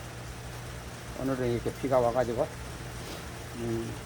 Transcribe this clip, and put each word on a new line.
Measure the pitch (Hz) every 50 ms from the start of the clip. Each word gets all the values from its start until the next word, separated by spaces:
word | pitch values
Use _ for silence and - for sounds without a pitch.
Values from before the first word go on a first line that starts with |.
| - - - - - - - - - - - - - - - - - - - - - - - -
오늘은 | 127 131 135 127 131 120
이렇게 | 117 113 113 113 -
비가 | - - 131 135 127
와가지고, | 120 117 117 127 123 117 117 120 156 - - - - - - - - - - - - - - - - - - - - - - 117
음, | 117 117 113 113 117 113 113 - -